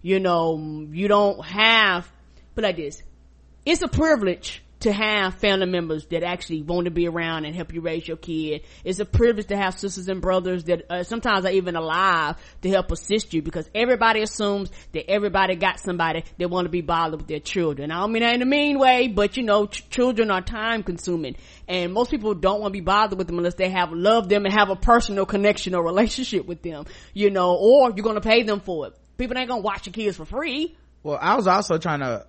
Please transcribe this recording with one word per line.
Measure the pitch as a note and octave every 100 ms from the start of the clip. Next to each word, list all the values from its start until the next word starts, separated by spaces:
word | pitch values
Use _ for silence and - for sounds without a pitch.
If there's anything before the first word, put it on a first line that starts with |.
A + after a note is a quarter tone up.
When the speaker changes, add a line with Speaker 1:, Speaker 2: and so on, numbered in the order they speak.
Speaker 1:
You | F3 F#3+
know, | F#3 F3 E3 D#3+ D#3 D3+ D3+
you | D#3+ G3+
don't | G#3 G3+ - E3
have, | G3 A3 A3+ G#3 F3 - - - - -
put | - G#3+
like | E3+
this, | D3 - - - - _ _ - -
it's | E4+
a | F4+
privilege | - D#4+ C#4+ F#3+ E3+ - - _ -
to | A3+
have | G3+ G#3+ G#3+ F#3+ -
family | G#3 F#3+ F3+
members | F3+ E3 D#3 -
that | E3
actually | F3 F3+ - D#3+
want | D3+ F3 F3
to |
be | E3 E3+
around | E3 E3 D#3+ D3+
and | E3+
help | D#3+
you | E3
raise | E3 D#3+ E3
your | D#3
kid. | - D#3+ D#3 D3 - -
It's | - F#3
a | G#3
privilege | G#3+ A#3 G#3+ G#3
to | G3+
have | F#3+ F3+
sisters | G3 F#3+ F3+
and | F#3+
brothers | F3+ F#3 F#3 F#3
that, | D#3+ E3+ -
uh, | F3+
sometimes | F3 A#3 A#3+ G3+ F#3
are |
even | F#3+ F3+ E3+
alive | D#3+ E3 F#3+ E3+ D3 D3 - -
to | F#3
help | F#3+ F3+
assist | E3+ - G#3 -
you, | E3
because | D#3 E3 D#3 G#3+
everybody | A#3+ A#3+ A3+ A3
assumes | G#3+ - G#3 G3+ F#3+ - -
that | D#3 -
everybody | G3+ G3+ F#3+ F#3 F3+
got | F#3+ -
somebody | G3 F3 E3 D#3+ D#3+ -
that | F3
want | F3+ F3
to |
be | F3
bothered | D#3 E3 E3 D#3
with | D3
their | D3+
children. | - G3 E3 C#3 D3
I | E3
don't | G#3
mean | A3+
that | A#3
in | A#3+
a | B3
mean | C#4+ D4 C#4
way, | C4 B3 B3+
but, | G3 G3+ C4
you |
know, | A#3 G#3 G#3
ch-, | - -
children | - B3 A3 A3
are | F#3
time | F3+ A3+ A3 A3+
consuming, | G3 E3+ - E3+ C#3+ - - - -
and | F3+ F3
most | G3 A#3+
people | A3 G#3+
don't | F#3+ F#3 G#3
want | G#3
to | G3
be |
bothered | E3+ G3+ G#3+ F#3+
with | F3+
them | E3+
unless | F3
they | F3 F#3
have, | F#3+ F3
love | E3 F#3+ A#3 F#3
them | G3+ G3
and | G#3
have | G3+
a | F#3+
personal | - A#3 A#3 G3 G3
connection | G#3 G3+ G#3 F#3+ F3+
or | E3+
relationship | F#3 A3 - B3+ F#3+ E3
with | F3
them, | F3 D3+ D3+ - -
you | G3 G3+
know, | G3 F3+ F3
or | G3+ C#4 B3+ G3
you're |
gonna | G#3+ G#3
pay | A3 A#3
them | A3 G3+
for | - E3+ B2
it. | - _ -
People | B3 B3+
ain't | B3
gonna | B3
watch | G3+ G3 -
your |
kids | F3+ G#3+ F3+
for | D#3
free. | A3 D#4+ C4 D#4+ - _ _
Speaker 2:
Well, | D3+ C#3+
I | E3+ A3
was | F#3
also | F#3 - E3
trying | E3+ D3
to | C3 A#2